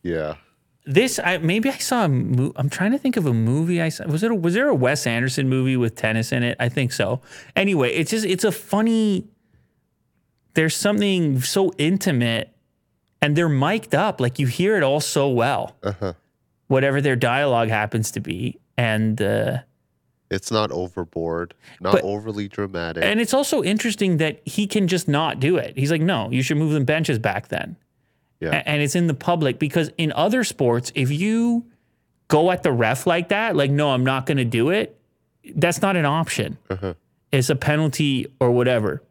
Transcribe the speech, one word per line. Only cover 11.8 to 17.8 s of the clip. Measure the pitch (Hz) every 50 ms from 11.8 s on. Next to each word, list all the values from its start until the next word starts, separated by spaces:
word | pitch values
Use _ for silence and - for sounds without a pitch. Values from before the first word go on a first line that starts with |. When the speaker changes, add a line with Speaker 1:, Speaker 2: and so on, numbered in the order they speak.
| 147 160 196 196 - 196 147 120 120 117 113 113 113 - _ _ _ _ _ _ _ _ _ _ _ _ _ _
Speaker 2:
and | 156 147 147
they're | 160 175 165
mic'd | 147 131 139 160 214 220 220 - -
up. | 143 202 214 - -
Like, | 127 123 127 -
you | 139
hear | 123 120 - 175 202 220
it | 196 147
all | 135 139 151
so | 147 - - 151 139 143
well. | 127 120 117 135 131 - - - - _ -
Speaker 1:
Uh-huh. | 101 101 - 104 92 85 _ _ _ _ _ _ _ _ _ _
Speaker 2:
Whatever | _ 135 131 131 139 135 143
their | 143 143 131
dialogue | 127 131 120 120 139 147 139 123 117 117 110
happens | 110 104